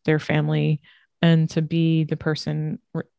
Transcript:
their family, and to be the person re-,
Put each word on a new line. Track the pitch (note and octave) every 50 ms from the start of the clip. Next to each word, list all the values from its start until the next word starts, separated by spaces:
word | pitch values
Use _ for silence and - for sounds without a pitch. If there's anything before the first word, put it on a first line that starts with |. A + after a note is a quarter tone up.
| -
their | D#3 D#3 D3+
family, | - - D3+ D3+ D3 D3+ D#3 D3+ D3 D#3 D#3 - _ - _ _ _ _ _ _
and | E3+ E3 E3 D#3+ D#3+ D#3+
to | - E3
be | D#3 D3+ E3 E3 E3 E3 D#3+ D#3+ D#3
the | D3 D#3
person | D3+ - D#3+ D3+ - - D3+ D3+ D3+ D3+ D#3 - - _ _ -
re-, | D#3+ - _ _